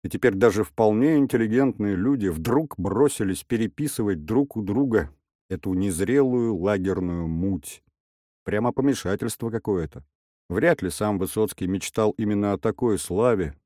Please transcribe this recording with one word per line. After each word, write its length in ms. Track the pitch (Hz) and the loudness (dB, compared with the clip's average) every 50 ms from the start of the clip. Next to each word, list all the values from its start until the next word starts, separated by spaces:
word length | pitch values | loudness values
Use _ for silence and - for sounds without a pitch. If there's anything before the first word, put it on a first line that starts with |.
И 60 | - - | -8 -6
теперь 260 | - 127 - 123 101 | -4 2 2 2 4
даже 300 | 95 117 117 92 107 104 | 6 4 4 4 2 -2
вполне 540 | - _ - 113 107 107 107 131 156 160 147 | -2 _ 2 4 4 4 4 4 4 4 4
интеллигентные 760 | 139 - - 117 113 107 110 127 139 131 110 - 107 101 98 | 2 2 2 0 2 2 2 2 2 0 0 -2 -2 -2 0
люди 320 | 90 101 131 143 127 101 | 0 0 0 0 2 0
вдруг 480 | 95 82 78 80 117 120 147 160 143 - - | -2 -2 -2 -2 0 0 0 0 -2 -6 -6
бросились 680 | 87 98 101 113 143 143 - - 110 92 92 - - | -4 -2 2 2 2 2 2 0 -2 -2 -2 -4 -4
переписывать 800 | _ 123 110 113 104 _ - 147 143 - - 110 101 95 78 76 | _ -2 0 0 -2 _ -4 -6 -4 -2 -2 -2 -2 -2 -4 -4
друг 320 | 78 113 131 143 143 - | 0 2 0 0 0 -4
у 60 | 110 | -6
друга 520 | 104 98 104 123 143 131 113 101 80 71 - _ _ _ _ _ _ _ | -4 -2 0 0 2 2 2 2 0 0 -10 _ _ _ _ _ _ _
эту 240 | 95 87 - 98 92 | -10 -6 -4 -2 0
незрелую 840 | 90 98 101 87 78 98 95 127 143 139 127 123 123 117 117 107 | 0 0 0 0 -2 0 2 4 2 4 4 2 0 0 0 -2
лагерную 720 | 87 85 101 104 98 90 95 92 95 92 87 87 87 82 80 | 0 0 0 0 0 0 -2 -2 -2 -2 -2 -4 -4 -4 -4
муть. 560 | 82 82 90 98 95 80 - - - - _ _ _ _ _ _ _ _ _ _ _ _ | -2 -2 -2 -2 -4 -4 -6 -12 -18 -18 _ _ _ _ _ _ _ _ _ _ _ _
Прямо 300 | _ - 101 107 113 123 | _ -4 -4 -2 -2 -2
помешательство 800 | 117 - 131 143 131 - - 87 98 - 113 117 - - 120 117 | -2 0 0 0 0 0 -2 -4 -2 -2 -4 -6 -6 -6 -6 -6
какое-то. 540 | 110 113 _ - 101 90 80 73 - - - _ _ _ _ _ _ _ _ _ | -6 -6 _ -2 -2 -2 -2 -4 -8 -16 -20 _ _ _ _ _ _ _ _ _
Вряд 340 | 85 - 151 170 165 - | -2 2 2 2 2 2
ли 80 | - 92 | -2 -6
сам 280 | - - 107 107 104 92 | -2 -2 -2 0 0 0
Высоцкий 500 | 95 90 - 107 110 101 - - 98 90 | -2 -4 0 -2 -2 -2 -2 -6 -4 -2
мечтал 420 | 95 95 - - _ - 107 107 | -2 -4 -4 -6 _ 0 0 0
именно 420 | - - 110 104 104 101 104 104 101 | 0 0 -2 -2 0 0 0 0 -2
о 40 | 92 | 0
такой 400 | - 113 101 - 127 117 104 90 | -2 -4 -2 0 0 0 0 0
славе 580 | - - 87 98 117 123 117 98 87 73 71 _ _ | -2 -4 -2 2 2 2 2 2 -2 -4 -6 _ _